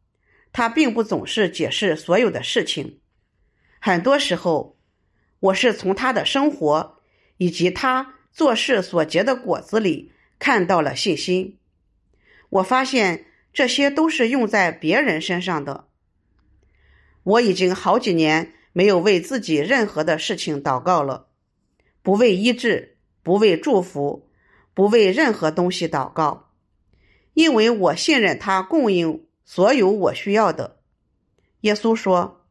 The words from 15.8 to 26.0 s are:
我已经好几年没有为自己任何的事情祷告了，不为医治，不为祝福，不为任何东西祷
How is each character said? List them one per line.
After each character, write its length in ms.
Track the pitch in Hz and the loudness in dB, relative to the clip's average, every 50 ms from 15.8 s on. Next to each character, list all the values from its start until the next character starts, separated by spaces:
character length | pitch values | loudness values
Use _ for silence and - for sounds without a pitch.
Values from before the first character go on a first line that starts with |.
| - _ _ _ _ _ _ _ _ _ _ _ _ _ _ _ _ _ _ _ _ _ _ _ _ _ _ _ | -14 _ _ _ _ _ _ _ _ _ _ _ _ _ _ _ _ _ _ _ _ _ _ _ _ _ _ _
我 180 | _ 185 208 240 | _ 2 2 4
已 140 | 247 202 180 | 4 2 0
经 180 | 180 185 180 | 2 0 0
好 260 | 185 - - 175 202 247 | 0 0 0 0 0 2
几 140 | 240 214 | 2 0
年 420 | 175 165 160 156 156 160 165 - - _ _ _ | 0 2 2 2 2 0 -2 -4 -12 _ _ _
没 140 | _ 175 190 | _ 2 4
有 120 | 208 190 175 | 4 4 4
为 220 | 170 214 196 170 | 4 2 2 2
自 180 | 170 - 269 233 | 0 -4 -6 -6
己 180 | 202 170 156 | -2 -2 -2
任 300 | 143 147 196 269 269 - | -2 0 0 0 0 0
何 160 | 202 - 151 | -2 -2 -4
的 160 | 156 170 156 160 | -2 -2 -2 -2
事 160 | - - 208 | -4 -6 -6
情 260 | - - 175 151 143 | -6 -6 -6 -6 -4
祷 200 | - 151 131 123 | -4 -4 -4 -2
告 220 | - 175 180 160 | 0 0 0 0
了， 260 | 143 139 127 - - _ _ _ _ _ _ _ _ _ _ _ _ _ _ _ | 0 -2 -6 -8 -12 _ _ _ _ _ _ _ _ _ _ _ _ _ _ _
不 120 | _ 190 196 | _ 0 2
为 200 | 208 254 226 185 | 4 4 4 2
医 180 | 185 214 247 | 2 0 0
治， 460 | 233 240 - 233 175 - - - _ _ _ _ _ _ | -2 0 -2 -2 -2 -2 -4 -10 _ _ _ _ _ _
不 120 | _ 165 185 | _ -2 2
为 220 | 202 220 208 170 | 4 4 2 2
祝 240 | 156 - 302 - 285 | 2 0 0 0 0
福， 460 | 190 - - 143 143 143 - - - _ _ _ _ _ _ _ _ _ _ | 0 -2 -6 -6 -6 -6 -6 -8 -14 _ _ _ _ _ _ _ _ _ _
不 120 | - 196 | 0 2
为 260 | 208 226 233 208 185 | 4 6 4 4 4
任 200 | 196 277 320 247 | 4 2 2 0
何 180 | 208 - 165 156 | 0 0 -2 -2
东 200 | 156 180 175 180 | 0 0 -2 -2
西 180 | 180 - 170 160 | -2 -4 -6 -4
祷 220 | 165 139 | -4 -4